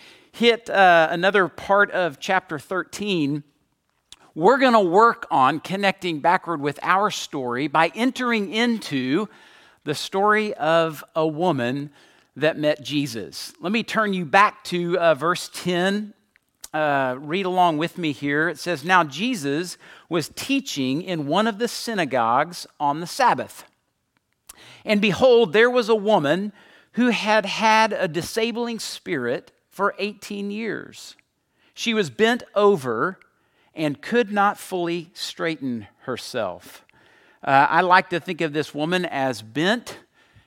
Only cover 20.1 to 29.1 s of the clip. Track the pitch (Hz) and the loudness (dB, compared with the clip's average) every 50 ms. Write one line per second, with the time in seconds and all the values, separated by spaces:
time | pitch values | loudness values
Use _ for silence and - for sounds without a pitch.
20.1 | 165 170 139 - - - - - 277 269 - - - 143 131 127 135 160 180 185 | -4 -4 -4 -4 -10 -12 -6 -4 -4 -4 -4 -6 -6 -4 -2 -2 -2 -4 -4 -6
21.1 | 180 156 143 139 160 196 214 233 208 196 240 220 - - - 233 226 190 165 123 | -6 -6 -4 -2 0 0 0 0 -2 -4 -6 -6 -6 -8 -8 -6 -4 -4 -2 -2
22.1 | 131 123 113 113 120 135 156 175 170 - - - _ - 147 143 143 160 180 - | 0 0 2 2 2 2 0 -2 -6 -16 -16 -16 _ -4 -4 -4 -2 -4 -8 -10
23.1 | - - 254 233 160 123 104 - - - - _ _ _ _ _ _ _ _ _ | -2 2 2 2 2 0 -4 -10 -12 -20 -20 _ _ _ _ _ _ _ _ _
24.1 | _ _ _ _ _ _ _ - - - - - - - - 220 214 208 214 208 | _ _ _ _ _ _ _ -20 -20 -20 -20 -20 -20 -12 -2 0 0 2 2 0
25.1 | 160 - - 262 240 233 233 160 143 214 233 247 247 254 220 208 226 214 196 214 | 2 4 4 6 6 6 4 4 4 4 4 4 4 0 2 2 0 0 2 2
26.1 | 214 175 139 139 165 190 208 208 - - - _ _ _ _ _ - 220 247 247 | 2 2 4 2 0 0 -2 -8 -10 -14 -20 _ _ _ _ _ -2 0 0 2
27.1 | 208 175 190 214 214 214 208 196 - 165 220 220 214 220 220 214 208 - 180 175 | 0 0 0 2 2 2 0 -2 -6 0 2 4 4 4 4 2 0 -2 -4 -4
28.1 | 147 175 - - - 226 226 240 214 240 240 240 226 202 - - - - - 190 | -4 -6 -6 -4 -4 -4 -2 -2 -2 -4 -6 -6 -6 -8 -10 -12 -12 -12 -8 -6